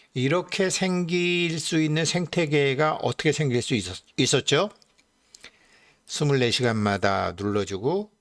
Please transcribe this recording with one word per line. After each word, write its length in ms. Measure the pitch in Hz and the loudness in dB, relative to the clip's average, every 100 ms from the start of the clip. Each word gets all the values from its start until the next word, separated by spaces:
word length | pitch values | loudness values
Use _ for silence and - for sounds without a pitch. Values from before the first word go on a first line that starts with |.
| _ | _
이렇게 560 | - 131 170 180 - 190 | -4 0 0 -2 -2 0
생길 880 | - 190 180 175 175 175 175 175 160 | 0 0 0 0 0 0 0 -2 -2
수 200 | - 165 | -2 0
있는 240 | 156 151 | 2 0
생태계가 920 | 156 180 175 - 160 147 139 131 156 156 | 0 -2 -2 -2 0 2 2 2 0 0
어떻게 300 | 123 117 156 | -4 -2 0
생길 300 | 143 147 120 | 0 0 0
수 120 | - | 0
있었-, 300 | 123 92 90 - - | -2 -4 -10 -12 -2
있었죠? 540 | 127 143 143 143 208 - _ _ _ _ _ - - _ _ _ _ _ - | 2 2 2 2 0 -4 _ _ _ _ _ -20 -20 _ _ _ _ _ -12
스물네 440 | - 147 139 123 | -2 0 2 2
시간마다 840 | 104 127 110 104 101 101 98 92 87 | 2 0 2 2 2 2 2 -2 -4
눌러주고 720 | 101 101 95 98 120 185 208 _ | -2 -2 -2 -2 -2 -2 -4 _